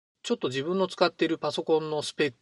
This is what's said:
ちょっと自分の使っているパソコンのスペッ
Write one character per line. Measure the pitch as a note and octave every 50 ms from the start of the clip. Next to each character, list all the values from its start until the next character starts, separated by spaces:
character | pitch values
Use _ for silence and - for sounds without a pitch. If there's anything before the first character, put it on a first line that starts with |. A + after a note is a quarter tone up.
| _ _ _ _ -
ち | - A#3+
ょ |
っ | -
と | - C3+
自 | B2+ C3+ C3+
分 | E3 F#3 F#3+
の | F#3+
使 | F3+ - - F3+
っ | E3+ -
て | - D#3+
い | D#3+
る | E3 D3+
パ | - D3+
ソ | C#3+ - D#3
コ | D#3+ D#3+ D#3
ン | D#3+ D#3
の | D3+ D3+ C#3
ス | - -
ペ | - D3+
ッ | C#3+ B2+ _